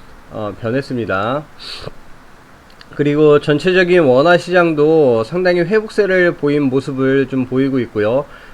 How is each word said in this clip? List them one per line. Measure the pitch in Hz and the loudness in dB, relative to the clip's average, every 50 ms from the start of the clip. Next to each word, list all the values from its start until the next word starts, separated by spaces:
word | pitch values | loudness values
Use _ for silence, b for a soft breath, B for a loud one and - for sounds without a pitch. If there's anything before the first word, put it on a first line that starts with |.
| b b b - - - | b b b -20 -20 -14
어, | - 110 107 101 95 - | -12 -10 -10 -10 -10 -8
변했습니다. | 123 113 123 139 139 - 135 120 107 98 95 98 104 117 131 151 151 - - B B B B B B B - - - - - - - - - - - - - - - - - - - - - | -6 -4 -4 -4 -6 -6 -6 -6 -4 -4 -4 -2 -2 -4 -4 -6 -8 -12 -20 B B B B B B B -16 -18 -20 -20 -20 -20 -20 -20 -20 -20 -20 -20 -20 -20 -20 -20 -20 -20 -20 -14 -6
그리고 | - 143 147 147 151 151 147 147 143 | -2 -2 0 2 4 4 4 4 4
전체적인 | - 156 147 147 175 185 180 185 180 175 180 175 | 2 0 -2 0 0 0 2 2 2 4 4 4
원화 | 160 131 123 131 151 175 175 | 4 4 4 4 4 4 2
시장도 | 165 - 175 180 180 170 165 156 147 147 156 160 160 147 127 117 113 110 | 2 0 0 0 2 2 2 2 2 2 2 4 4 4 2 2 0 -2
상당히 | - 170 180 185 180 175 175 | -4 -4 -2 0 0 0 0
회복세를 | 170 165 220 220 214 214 - 220 202 185 185 185 175 175 | 0 0 0 -2 -2 -2 -2 -2 0 2 2 2 2 0
보인 | 156 - 147 147 143 147 143 | 0 -2 -2 -2 0 0 0
모습을 | 131 127 139 135 151 135 131 135 131 135 139 135 131 | 0 -2 -2 -4 -4 -4 -2 0 0 2 0 0 -2
좀 | 135 131 127 | -2 -4 -4
보이고 | 123 127 131 139 135 135 127 | -2 -2 -2 0 0 0 -2
있고요. | 113 - - 107 104 107 120 139 151 B B B B B | -4 -4 -4 -2 -2 0 0 -2 -4 B B B B B